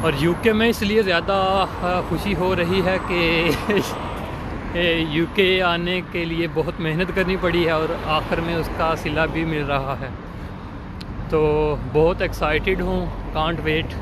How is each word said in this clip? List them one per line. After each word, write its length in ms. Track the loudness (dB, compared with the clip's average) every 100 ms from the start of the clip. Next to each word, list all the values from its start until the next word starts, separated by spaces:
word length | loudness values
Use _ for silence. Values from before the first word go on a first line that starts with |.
और 100 | 0 2
यूके 300 | 2 4 2
में 160 | 4 4
इसलिए 340 | 2 2 2
ज़्यादा, 320 | 4 2 2 2 2 2
अ, 480 | 0 0 -2 0 -2
खुशी 220 | -2 -2
हो 220 | 0 0
रही 260 | 0 2 2
है 180 | 2 0
कि 520 | 0 0 2 2 2 0 2 0 0 -6 -8 -8 -8 -8 -8 -8 -6 0
<laughs> 0 |
ए, 280 | 2 2 0
यूके 500 | 0 0 2 4 4
आने 400 | 2 2 0 -2
के 240 | -2 -4
लिए 220 | -2 -2 -2
बहुत 320 | 0 -2 -2
मेहनत 300 | -2 0 0
करनी 260 | 0 0 0
पड़ी 280 | 2 2
है 80 | 2
और 200 | 2 0 -4 0
आखिर 340 | -2 0 -2
में 140 | -2 -2
उसका 380 | -4 -2 0
सिला 320 | 0 -2 0 0
भी 180 | 0
मिल 180 | -2 -2
रहा 320 | 0 -2 -2
है। 160 | -6 -6 -10 -12 -12 -10 -12 -12 -12 -12 -12 -10 -8 -2
तो 100 | 2 2 2 2 0 0
बहुत 280 | 4 4 4
excited 600 | -2 0 0 2 2 0
हूँ, 500 | 0 0 -2 -6 -6
can't 260 | -2 -2 0
wait। 380 | 0 0 -2 -6